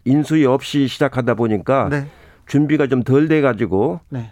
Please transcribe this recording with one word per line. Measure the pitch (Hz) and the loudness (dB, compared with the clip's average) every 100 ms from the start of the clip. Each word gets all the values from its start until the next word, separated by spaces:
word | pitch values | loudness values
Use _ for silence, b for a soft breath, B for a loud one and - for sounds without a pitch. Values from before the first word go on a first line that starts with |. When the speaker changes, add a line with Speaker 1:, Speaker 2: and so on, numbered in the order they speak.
| 120 | 0
Speaker 1:
인수위 | 139 143 156 135 | 0 2 2 2
없이 | 135 - 147 135 | 0 -2 -2 -2
시작하다 | - 139 127 120 | -2 -2 -2 -2
보니까 | 110 117 107 104 135 110 | 0 0 0 0 0 0
Speaker 2:
네. | 143 143 B B B - | -4 -6 B B B -4
Speaker 1:
준비가 | 143 147 151 139 | 0 2 2 2
좀 | 127 | 0
덜 | 123 135 156 | 2 2 4
돼가지고 | 156 139 110 107 95 131 175 - | 2 2 0 -2 0 0 -4 -10
Speaker 2:
네. | 131 113 | -12 -12